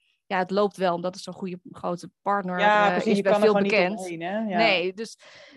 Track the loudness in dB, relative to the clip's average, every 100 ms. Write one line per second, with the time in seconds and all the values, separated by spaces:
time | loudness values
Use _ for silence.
0 | _ _ -6 -4 -2 0 -2 0 -2 -2
1 | -4 -8 -14 -12 -12 -12 -16 -12 -8 -8
2 | -10 -8 -4 -2 -2 0 4 4 4 2
3 | 0 0 2 4 4 4 2 2 2 -2
4 | -8 -8 -6 -6 -4 2 2 2 -2 -6
5 | -12 -14 -20 -20 -20